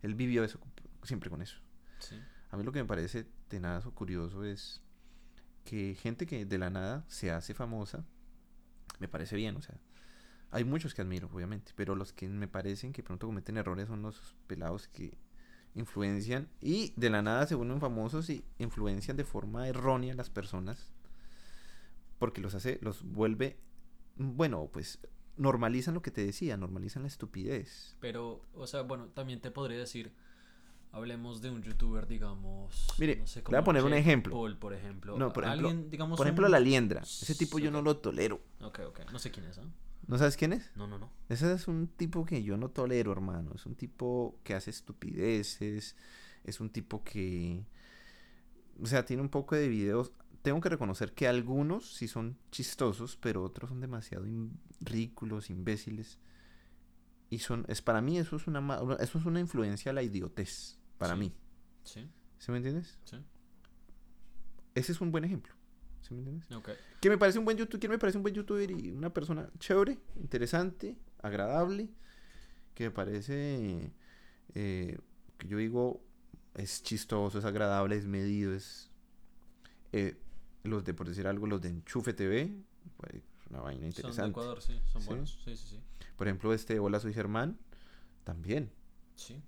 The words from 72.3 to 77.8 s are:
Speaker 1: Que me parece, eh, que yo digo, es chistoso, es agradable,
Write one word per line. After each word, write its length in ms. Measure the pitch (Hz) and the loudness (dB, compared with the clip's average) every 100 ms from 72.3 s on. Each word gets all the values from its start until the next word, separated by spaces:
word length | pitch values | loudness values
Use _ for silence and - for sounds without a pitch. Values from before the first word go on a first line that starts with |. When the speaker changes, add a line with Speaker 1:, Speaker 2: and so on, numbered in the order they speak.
| - - - - | -16 -16 -16 -18
Speaker 1:
Que 120 | - 117 | -4 -4
me 60 | |
parece, 1000 | 104 98 104 110 143 143 135 107 87 - - - - - - - - | 0 -2 -2 -2 -2 0 0 0 -2 -4 -10 -20 -20 -20 -20 -12 -4
eh, 420 | 101 92 90 85 - - - - | -2 0 -2 -6 -10 -20 -20 -12
que 100 | 90 | -4
yo 80 | 104 | 0
digo, 440 | 110 120 123 123 - - - - - | 2 2 2 0 -10 -20 -20 -20 -14
es 280 | - 98 - | -8 -6 -4
chistoso, 580 | - 110 - 107 101 101 | -2 -4 0 2 2 0
es 40 | 104 | 0
agradable, 520 | 104 104 98 | 2 4 4